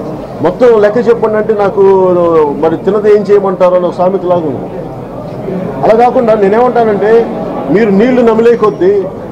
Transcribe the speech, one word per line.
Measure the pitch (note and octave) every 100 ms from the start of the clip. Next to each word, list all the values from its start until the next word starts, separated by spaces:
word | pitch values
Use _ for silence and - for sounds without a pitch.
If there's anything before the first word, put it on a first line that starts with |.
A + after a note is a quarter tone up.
| - - - -
మొత్తం | D3+ F3+ A#3+ A3
లెక్క | G3+ A#3+
చెప్పండి | A3+ A3 A3 G#3+
అంటే | G#3+
నాకు | G#3 G3 G3 G3 F#3+ F#3 F3 E3+ D#3+ D3 C#3
మరి | D#3+ D#3+
తినది | F#3+ G#3 G#3 G#3
ఏం |
చేయమంటారు | G3+ G3+ F#3+ F#3 F#3 F3+
అని | F3
ఒక |
సామెత | F3+ F3+ F#3+ F3
లాగా | F3
ఉంది. | D#3 A2+ - - - - - - - - - - - -
అలా | D#3 A3+
కాకుండా | A#3+ B3+ A#3
నేనేమంటానంటే | A3 F#3+ G#3+ B3 A#3+ A3+ G3 G#3 A3+ A3+ - - B2+ -
మీరు | F#3+ A3
నీళ్లు | F#3+ B3 B3
నమిలే | A#3 A3 A#3 A#3
కొద్దీ | G#3+ D#3+ F3+ G3+ F#3 - -